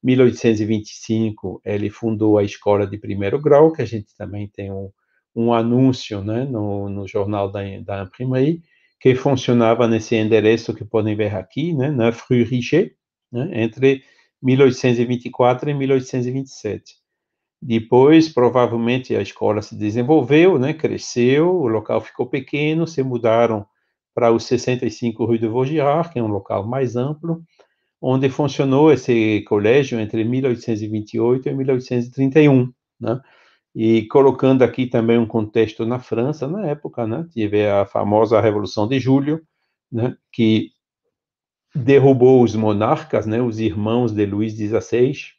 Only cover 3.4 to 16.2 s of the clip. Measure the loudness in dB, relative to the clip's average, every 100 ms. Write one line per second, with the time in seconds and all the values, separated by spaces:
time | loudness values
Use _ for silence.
3.4 | 4 6 6 2 -8 -8 -12 _ -12 -12
4.4 | -12 -12 -12 -10 -12 _ _ _ _ -4
5.4 | 0 2 2 2 2 0 -8 -8 -6 -6
6.4 | -6 -6 -6 -6 -8 -10 -10 -8 -6 -4
7.4 | -4 -6 -10 -12 -10 -10 -10 -10 -4 0
8.4 | 0 -2 _ _ _ _ 2 2 0 0
9.4 | 2 4 4 4 2 0 0 -2 2 2
10.4 | 4 2 -2 -10 -4 -2 -2 -2 -4 -4
11.4 | -8 -6 -4 -2 -2 0 0 -2 0 0
12.4 | 2 -2 0 0 0 _ _ _ _ -8
13.4 | -6 -4 -4 2 0 0 _ _ _ _
14.4 | 0 4 4 4 0 0 0 -4 -6 0
15.4 | 0 2 -4 -4 0 -2 -2 -6